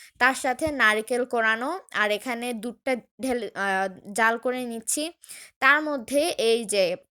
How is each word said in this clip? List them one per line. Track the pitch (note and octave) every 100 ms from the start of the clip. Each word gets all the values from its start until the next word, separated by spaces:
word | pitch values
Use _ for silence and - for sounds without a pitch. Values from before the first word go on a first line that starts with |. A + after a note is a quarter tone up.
| - -
তার | B3+
সাথে | C4 C4+ B3 D#4
নারকেল | C#4 A3 G#3+ A3 B3 B3
কোরানো, | A#3+ A3 A3+ C4 F4+ -
আর | - G#3
এখানে | G#3 C4 A#3 A#3+
দুধটা | A#3 A#3+ A3+ - B3 - -
ঢেলে, | C4 B3 G#3+ -
আহ, | G3 F#3+ F#3+ F#3 G3
জাল | G3+ A3+ A#3
করে | B3 B3+ A#3+
নিচ্ছি। | A3+ - - D#4+ - - - - -
তার | C4+ D4
মধ্যে | D4+ C#4+ A3 C#4 E4+
এই | - A3+ A#3 G#3
যে | G3+ F3+ F3+ -